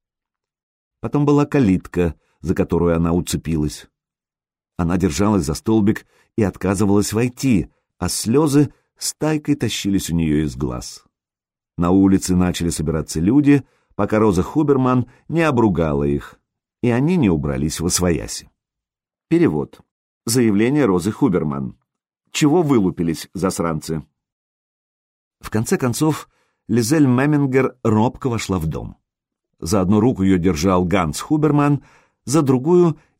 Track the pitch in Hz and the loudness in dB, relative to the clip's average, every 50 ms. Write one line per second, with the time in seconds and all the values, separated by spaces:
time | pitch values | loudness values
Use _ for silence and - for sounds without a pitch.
0 | _ _ _ _ _ _ _ _ _ _ _ _ _ _ _ _ _ _ _ _ | _ _ _ _ _ _ _ _ _ _ _ _ _ _ _ _ _ _ _ _
1 | - - - 143 147 143 147 143 147 147 - 147 131 98 92 87 - - - 87 | -10 -4 -2 0 2 4 4 2 2 2 2 2 4 4 2 2 0 -4 -4 -2
2 | 87 85 78 _ _ _ _ _ - 80 92 - 92 - 90 82 85 87 85 82 | -2 -2 -2 _ _ _ _ _ -4 -4 -2 -2 -2 0 0 0 2 2 2 0
3 | 85 82 85 90 76 - - 76 - 76 82 76 76 73 - - - _ _ _ | 0 0 0 -2 -2 -4 -6 -8 -6 -4 -4 -2 -2 -4 -6 -10 -20 _ _ _
4 | _ _ _ _ _ _ _ _ _ _ _ _ _ _ _ - 87 82 87 90 | _ _ _ _ _ _ _ _ _ _ _ _ _ _ _ -6 -4 -2 -2 0
5 | 90 92 73 - 101 104 107 98 78 80 76 - - - 110 113 101 104 107 - | 0 -2 0 0 0 0 0 0 0 -2 -6 -6 -2 -2 0 2 2 0 0 -2
6 | - _ _ _ _ _ - - 110 92 - - - 92 101 90 110 98 101 104 | -6 _ _ _ _ _ -4 -2 -2 -2 -2 -4 -4 -4 -2 0 0 2 2 2
7 | 98 - 101 107 123 123 - - - 135 120 90 71 - _ _ _ _ _ - | 0 0 -2 -2 -2 -2 -4 -4 -2 0 0 0 0 -4 _ _ _ _ _ -8
8 | 180 180 - - - 107 117 139 160 151 131 147 147 117 _ _ _ _ _ - | -6 -6 -6 -4 -4 0 2 2 2 4 4 2 2 2 _ _ _ _ _ -12
9 | - - - - 151 156 156 151 151 - 143 143 - 110 - - - 98 98 92 | -10 -10 -8 -6 -4 -4 -4 -4 -2 -4 -4 -2 -2 -6 -6 -4 -4 -2 -2 -2
10 | - - 80 85 82 78 73 76 78 73 62 64 73 64 60 60 58 - - - | -2 -2 -2 -2 0 0 0 0 0 -2 -4 -6 -6 -6 -6 -8 -12 -14 -18 -20
11 | _ _ _ _ _ _ _ _ _ _ _ _ _ _ - - 87 87 92 98 | _ _ _ _ _ _ _ _ _ _ _ _ _ _ -6 -4 0 2 4 4
12 | 98 98 95 90 - - 92 90 92 90 82 - 85 85 80 - 82 78 78 78 | 4 4 4 2 0 0 0 0 0 0 -2 -2 -4 -4 -4 -4 -4 -4 -4 -4
13 | 71 - - 78 85 95 127 147 143 139 143 139 135 _ _ _ _ _ _ - | -6 -6 -6 -2 0 2 2 4 4 4 4 2 2 _ _ _ _ _ _ -6
14 | 104 101 - 107 110 110 - - 90 - - 151 160 143 143 131 127 127 127 127 | -4 -2 0 2 2 2 2 2 0 -2 0 -2 0 2 2 2 2 0 0 0
15 | 120 - _ _ _ - 147 165 165 156 139 120 113 107 87 - 82 78 73 71 | -2 -4 _ _ _ -6 -2 0 0 0 2 2 2 2 2 0 0 -2 0 -2
16 | 73 71 71 69 - - - _ _ _ _ _ _ _ _ _ - 123 117 120 | 0 0 -2 -2 -6 -10 -20 _ _ _ _ _ _ _ _ _ -2 -2 0 0
17 | 135 160 190 180 135 98 85 76 67 73 69 65 71 80 - - 80 90 - - | 0 0 0 2 2 2 0 0 -2 -4 -4 -4 -4 -4 -4 -4 -4 -4 -2 0
18 | 90 90 85 - 52 - - - - - _ _ _ _ _ _ _ _ _ _ | 0 0 0 -2 -4 -8 -12 -14 -16 -18 _ _ _ _ _ _ _ _ _ _
19 | _ _ _ _ _ - 165 170 170 113 80 76 67 - - - _ _ _ _ | _ _ _ _ _ -2 0 2 2 2 0 -2 -6 -8 -12 -20 _ _ _ _
20 | _ _ _ _ - 117 110 131 123 110 98 101 110 123 143 151 139 107 92 90 | _ _ _ _ -6 -2 0 2 2 2 2 2 2 2 2 0 2 2 2 0
21 | 82 104 107 - 147 127 87 90 80 76 69 69 67 60 - _ _ _ _ _ | 0 -2 -4 0 0 0 0 0 -2 -2 -6 -6 -8 -10 -12 _ _ _ _ _
22 | _ _ _ _ _ _ - - 160 147 147 185 170 143 139 117 95 90 76 - | _ _ _ _ _ _ -4 0 0 2 2 2 2 2 2 2 2 0 -2 -2
23 | 87 82 80 - - - - 92 80 95 - - 85 85 80 78 - - 80 80 | -4 -4 -4 -6 -8 -14 -10 -4 -4 -4 -2 -2 -4 -4 -4 -4 -6 -8 -8 -8
24 | 73 _ _ _ _ _ _ _ _ _ _ _ _ _ _ _ _ _ _ _ | -8 _ _ _ _ _ _ _ _ _ _ _ _ _ _ _ _ _ _ _
25 | _ _ _ _ _ _ _ _ - - - 107 117 - - - 135 127 113 - | _ _ _ _ _ _ _ _ -14 -6 -4 -4 -2 0 -2 -2 0 -2 -2 0
26 | 151 156 147 - - _ _ _ _ _ _ _ _ - 107 120 117 110 151 160 | 0 0 0 -2 -6 _ _ _ _ _ _ _ _ -4 -2 0 0 2 2 2
27 | 147 131 123 123 135 147 151 143 143 135 127 135 127 - - _ - 113 110 107 | 4 4 4 2 2 2 2 2 0 2 2 0 0 0 -4 _ -2 0 2 2
28 | 110 127 - - - 135 117 107 - - 98 92 78 80 71 62 55 - - _ | 2 0 -2 -4 -6 -4 -4 -4 -4 -4 -4 -2 -2 -4 -6 -6 -10 -12 -16 _
29 | _ _ _ _ _ _ _ _ _ _ _ - - 82 98 101 92 87 107 107 | _ _ _ _ _ _ _ _ _ _ _ -12 -6 -2 -2 0 0 2 2 2
30 | 95 82 - - 95 95 92 90 82 95 87 73 80 98 92 92 92 87 90 98 | 2 2 0 0 0 2 2 2 2 0 0 0 0 2 2 2 0 0 0 0
31 | 87 78 71 - - - 151 156 147 156 147 147 143 143 143 139 - _ _ _ | -2 -2 -4 -6 -4 -2 -2 0 2 2 2 2 2 2 0 -2 -4 _ _ _
32 | _ _ _ _ - - 127 160 156 131 135 123 131 156 180 180 175 170 151 - | _ _ _ _ -8 -2 0 0 2 2 2 0 2 2 4 4 4 4 2 -2
33 | _ _ _ _ | _ _ _ _